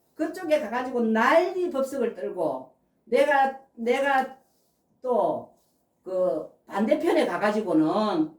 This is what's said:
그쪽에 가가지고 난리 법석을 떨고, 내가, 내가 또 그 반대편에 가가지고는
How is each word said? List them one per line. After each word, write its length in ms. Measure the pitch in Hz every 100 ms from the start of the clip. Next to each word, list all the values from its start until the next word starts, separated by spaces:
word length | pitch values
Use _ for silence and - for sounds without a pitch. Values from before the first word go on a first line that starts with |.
| _
그쪽에 460 | - 330 370 349 302
가가지고 400 | 214 240 269 240
난리 720 | 220 220 254 330 - 370 349
법석을 440 | 269 269 262 220
떨고, 580 | - - 180 156 165 160 _ _ _
내가, 560 | - 247 294 277 269 - -
내가 640 | - 233 277 277 262 240 - _ _ _ _ _ _
또 520 | 254 226 185 - - _ _ _ _ _
그 460 | - 185 185 - - - _
반대편에 600 | 196 233 302 339 320 240
가가지고는 1040 | 175 208 214 180 160 156 190 214 175 -